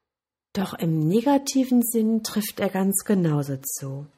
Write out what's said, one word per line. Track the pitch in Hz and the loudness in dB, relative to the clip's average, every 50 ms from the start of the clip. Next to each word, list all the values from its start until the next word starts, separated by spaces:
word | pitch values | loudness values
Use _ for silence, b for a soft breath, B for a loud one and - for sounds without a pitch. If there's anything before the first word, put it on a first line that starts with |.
| _ _ _ _ _ _ _ _ _ _ - | _ _ _ _ _ _ _ _ _ _ -4
Doch | 202 190 - - | -4 -4 -4 -4
im | - - 165 160 156 | -4 -2 0 0 2
negativen | 151 156 185 233 233 277 285 277 277 - - 269 254 247 254 240 233 | 2 2 2 2 4 4 2 2 2 0 0 0 2 4 4 2 2
Sinn | - - 226 220 220 226 220 220 | 2 0 0 2 2 0 0 -2
trifft | - - 214 208 - - - | -2 -4 -2 -4 -4 -4 -4
er | 202 190 | -4 -2
ganz | - 190 190 196 190 - - | 0 0 0 2 0 0 0
genauso | - 208 190 175 160 151 147 139 139 139 135 | 0 2 2 4 2 2 0 0 -2 -6 -8
zu. | 135 - - - 139 135 135 143 147 147 _ | -8 -10 -10 -10 -8 -10 -10 -10 -12 -14 _